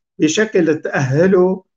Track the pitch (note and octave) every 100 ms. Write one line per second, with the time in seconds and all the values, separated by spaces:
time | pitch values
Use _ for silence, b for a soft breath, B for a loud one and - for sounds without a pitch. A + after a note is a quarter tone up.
0 | _ - D3+ F3+ G#3+ G3 D#3+ D#3 - F3+
1 | C3 C#3+ F#3+ F#3 F3+ G3 -